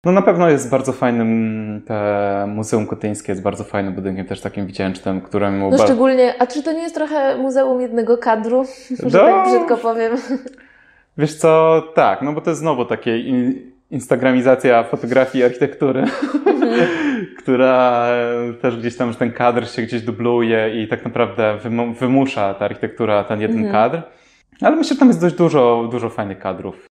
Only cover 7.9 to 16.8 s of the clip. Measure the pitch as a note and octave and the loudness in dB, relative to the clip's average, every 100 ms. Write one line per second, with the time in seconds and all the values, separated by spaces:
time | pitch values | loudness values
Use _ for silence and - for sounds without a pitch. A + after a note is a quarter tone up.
7.9 | A3+ A3+ A#3+ A#3+ A3+ A3 B3 C4 - - | -2 0 0 2 0 0 0 -2 -8 -12
8.9 | B3+ - - D#4+ F#4+ F#4 F#4 E4+ A#3 A3+ | -6 0 6 6 6 4 2 2 0 0
9.9 | A3+ A3+ B3+ C4+ B3+ - - _ _ _ | -2 -2 -2 -4 -8 -8 -20 _ _ _
10.9 | _ _ - D3+ D3+ E3 D#3+ D#3+ D#3+ D#3 | _ _ -4 -4 2 4 6 6 4 2
11.9 | - B2 F#2+ C#3 D3+ E3 D3+ D#3+ C3 A#2+ | 2 2 2 -4 -4 -4 -2 -2 -2 -2
12.9 | A2 - A#2 B2 B2+ B2 C3 - _ _ | -4 -2 -2 0 0 0 -4 -10 _ _
13.9 | C#3 - B2+ B2+ B2+ B2+ B2+ C3+ A#2 A#2 | -10 -2 0 2 2 4 4 4 4 2
14.9 | - A#2 B2+ C3 C3 B2 B2 C#3 - C#3 | -4 0 0 2 2 2 2 -4 0 -2
15.9 | C#3+ - - C#4+ D4 E4+ D4+ A#3+ A#3 | 0 -2 -4 -4 0 0 2 2 2